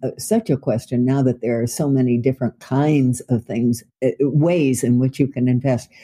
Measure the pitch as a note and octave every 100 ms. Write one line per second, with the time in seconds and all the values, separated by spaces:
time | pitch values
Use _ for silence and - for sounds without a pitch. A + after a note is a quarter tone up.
0 | A2+ - - A3 A3+ C3+ - A2 - B2
1 | B2+ C#3 B2+ A#2+ A2+ A#2 A#2+ - C#3+ C3+
2 | B2+ A#2+ B2+ C3 A#2 - - C3+ D3+ D3
3 | B2+ A#2+ - A#2 - A#2 A#2+ A#2+ - _
4 | C3 - C#3 D3 E3+ F3 C#3 B2 B2 B2
5 | C3 - C3+ B2+ B2+ B2 C#3 A#2+ - -